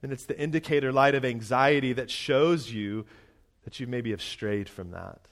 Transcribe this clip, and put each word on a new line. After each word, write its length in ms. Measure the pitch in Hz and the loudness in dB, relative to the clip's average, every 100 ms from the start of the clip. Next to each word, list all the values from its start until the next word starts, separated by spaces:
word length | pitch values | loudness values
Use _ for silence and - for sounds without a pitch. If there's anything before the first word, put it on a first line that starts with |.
And 100 | 135 | -8
it's 140 | 135 - | -10 -6
the 140 | 143 | -4
indicator 520 | 151 156 156 147 135 | -2 -2 2 0 2
light 220 | 135 139 | 4 4
of 100 | 139 | 4
anxiety 680 | 127 117 107 123 139 147 131 | 0 -2 0 4 6 4 2
that 160 | 120 123 | -2 -4
shows 640 | - - 135 156 170 110 | -6 2 4 4 2 0
you 340 | 113 104 107 110 - _ _ _ _ - | -6 -4 -4 -8 -16 _ _ _ _ -20
that 140 | - | -12
you 80 | 120 | -6
maybe 240 | 123 113 | -4 -4
have 100 | 101 | -4
strayed 460 | - - 107 104 98 | -6 -6 -2 -2 -2
from 240 | - 92 | -10 -12
that. 300 | 87 90 - _ | -12 -12 -16 _